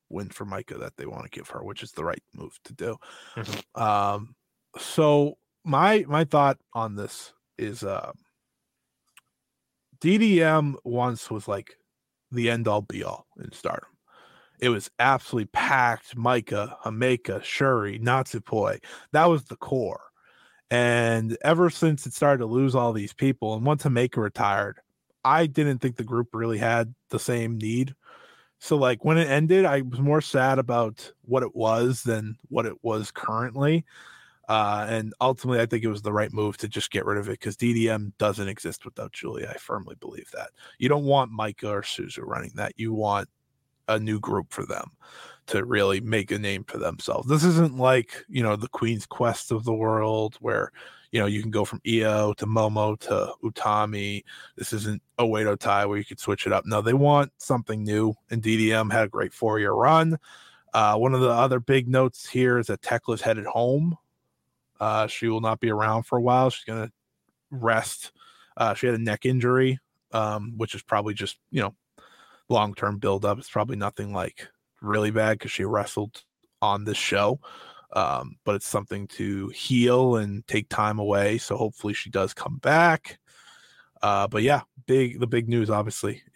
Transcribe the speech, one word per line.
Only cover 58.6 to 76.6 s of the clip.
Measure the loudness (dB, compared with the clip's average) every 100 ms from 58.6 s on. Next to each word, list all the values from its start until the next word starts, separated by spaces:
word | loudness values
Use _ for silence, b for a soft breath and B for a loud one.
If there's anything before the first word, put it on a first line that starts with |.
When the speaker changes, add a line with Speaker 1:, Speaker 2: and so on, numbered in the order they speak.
| 4
Speaker 1:
M | 2 2
had | 2
a | 0
great | -2 -6
four-year | -2 0 0 0
run. | 4 6 6 4 0 B B B B B
Uh, | 2 4 4
one | 2
of | 4
the | 4
other | 4 4 2
big | 2 2 4
notes | 2 2 0 -6
here | 2 4 2
is | 0
that | -4
Tekla's | -2 -4 -2 -2
headed | 0 -2 -2
home. | 0 2 2 0 -4 _ _ _ _ _ _ _ -4
Uh, | 0 0 0
she | -2 -2
will | 0
not | -2 -2
be | -2
around | 0 0 0
for | 0 0
a |
while. | 4 4 4
She's | 0
gonna | -8 -8 -8 _ _ _ _ _ -14
rest. | -2 2 2 0 -8 -16 _ b b b b
Uh, | -2
she | 0 0
had | 0
a |
neck | -2 -2
injury, | 0 2 2 4 2 0 _ _ _
um, | -2 -2 -4 -8 -8
which | -8
is | -8
probably | -2 -2 -2
just, | -6 -8 -10 _
you | -2
know, | -2 -6 _ _ b b b b b
long-term | 0 0 -2 -4 -2
buildup. | -2 0 0 -2
It's | -4
probably | -4 -2 -4
nothing, | -6 -6 -8
like, | -6 -8 -10 -20 _ _ _
really | -2 0 0
bad | 2 2 0
'cause | -4
she | -6
wrestled | -2 -2 -2 -6 -8 -10 _ _ _ -4